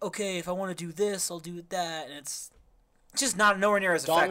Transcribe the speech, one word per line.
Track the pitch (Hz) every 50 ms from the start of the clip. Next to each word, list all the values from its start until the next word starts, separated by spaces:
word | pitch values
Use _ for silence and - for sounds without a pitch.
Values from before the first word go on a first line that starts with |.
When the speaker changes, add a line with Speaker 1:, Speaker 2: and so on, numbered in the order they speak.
| -
Speaker 1:
"Okay, | 190 - - 208 196 190 175
if | 160 175
I | 180
wanna | 185 196 190 180
do | 170 170 170 156
this, | 160 208 208 202 185 - -
I'll | 175 170
do | 165 175 175 175 170 -
that," | - 180 175 165 165 160 147 127
and | 143 147
it's | 143 - - - - - _ _ _ _ _ _ _ _ _ _ _ _ -
just | - 277 262 180
not, | 180 214 208 202 190
nowhere | 196 208 208 202
near | 190 185 170
as | 156 135
Speaker 2:
Dominic | - 160 170 170 185